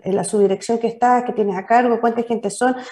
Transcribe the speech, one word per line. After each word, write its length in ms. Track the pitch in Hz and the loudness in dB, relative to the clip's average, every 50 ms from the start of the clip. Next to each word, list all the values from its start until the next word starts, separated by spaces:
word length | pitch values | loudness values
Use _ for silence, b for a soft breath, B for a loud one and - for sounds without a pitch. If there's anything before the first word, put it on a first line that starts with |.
| - | -4
en 140 | 190 190 | -2 -2
la 80 | 202 190 | -2 -2
subdirección 540 | - - 208 202 190 190 190 - - 233 226 | 0 2 2 4 4 2 0 -2 -2 -2 -2
que 80 | 233 | -2
estás, 380 | 226 226 - - 247 247 247 240 | -4 -2 0 2 2 2 2 0
que 100 | 247 240 | -2 -2
tienes 220 | 233 214 202 190 | -2 -2 -2 -2
a 100 | 185 190 | -4 -2
cargo, 340 | - 233 247 247 247 233 226 | 2 2 4 4 4 2 2
¿cuánta 220 | 233 240 226 240 233 | 0 0 0 -2 -2
gente 260 | 233 233 214 - 202 | -2 -4 -4 -4 -6
son? 260 | 196 - 247 254 254 254 247 B | -4 -2 0 0 0 -2 -8 B